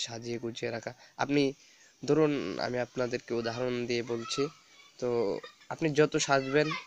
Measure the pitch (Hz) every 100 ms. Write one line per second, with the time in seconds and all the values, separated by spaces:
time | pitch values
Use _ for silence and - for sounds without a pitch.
0 | 120 113 120 117 117 113 117 117 117 -
1 | - - 139 143 135 135 - - - _
2 | 131 147 156 143 87 65 117 123 120 127
3 | 123 120 - 117 117 117 127 123 120 120
4 | 117 117 113 - 147 - _ - - -
5 | 123 120 101 - - - - 127 160 143
6 | 151 156 - 139 135 143 151 160